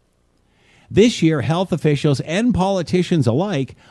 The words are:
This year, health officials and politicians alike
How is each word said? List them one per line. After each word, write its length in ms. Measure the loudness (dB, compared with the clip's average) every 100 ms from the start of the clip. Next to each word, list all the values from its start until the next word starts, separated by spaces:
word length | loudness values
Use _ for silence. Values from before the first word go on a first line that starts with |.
| _ _ _ _ _ _ _ _ -4
This 320 | 4 4 4
year, 180 | 0 0
health 320 | -2 -2 -2
officials 480 | -2 0 0 0 0
and 320 | -2 -2 0
politicians 720 | 0 0 -2 -2 -2 0 0 0
alike 500 | 0 -2 -4 -6 -10 -20